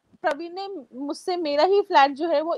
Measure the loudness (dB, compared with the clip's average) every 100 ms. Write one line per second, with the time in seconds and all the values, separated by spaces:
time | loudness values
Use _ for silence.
0 | _ _ -4 -2 -6 -10 -10 -10 -12 -10
1 | -8 -6 -4 -2 0 2 4 2 4 4
2 | 4 2 -2 0 -2